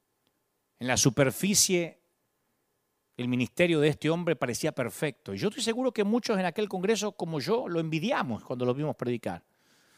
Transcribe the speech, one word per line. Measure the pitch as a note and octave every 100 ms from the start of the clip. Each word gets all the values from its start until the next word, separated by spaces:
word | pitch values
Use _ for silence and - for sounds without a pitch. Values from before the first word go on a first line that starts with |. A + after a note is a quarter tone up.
| _ _ _ _ _ _ _ -
En | B2
la | A#2
superficie, | C#3 A#2 C3+ - F#3+ G3+ - F3 E3 - _ _ _ _ _ _ _ _ _ _ _ -
el | B2
ministerio | B2 B2 - F3 D#3+
de | D3+
este | C#3+ D3+
hombre | E3 E3+
parecía | D3+ B2+ A2 D#3
perfecto. | D3 A#2+ - D3+ - -
Y | G2
yo | F3+
estoy | B3+
seguro | A3 A3+ C4
que | A3+
muchos | G3+ A#3 - G3+
en | F3+
aquel | E3 G#3
congreso, | F#3 F#3+ G#3+ G#3
como | - F3 D#3
yo, | B2 A#3 C4
lo | E3+
envidiamos | D#3+ D#3+ G3+ D4 D#3+ G#2
cuando | - B2+
lo | B2
vimos | C3 D3+ -
predicar. | B2 A#2+ G#2 F2 _ _ _ _ _